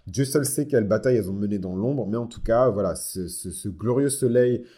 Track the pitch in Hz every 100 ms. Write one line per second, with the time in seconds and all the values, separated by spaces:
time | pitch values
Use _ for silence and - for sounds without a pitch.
0 | - 92 135 151 135 - 147 135 104 107
1 | 131 123 92 98 101 101 92 92 113 143
2 | 101 113 117 - - 113 131 101 95 82
3 | - 95 87 - 92 - 101 85 107 123
4 | 139 135 127 120 123 120 120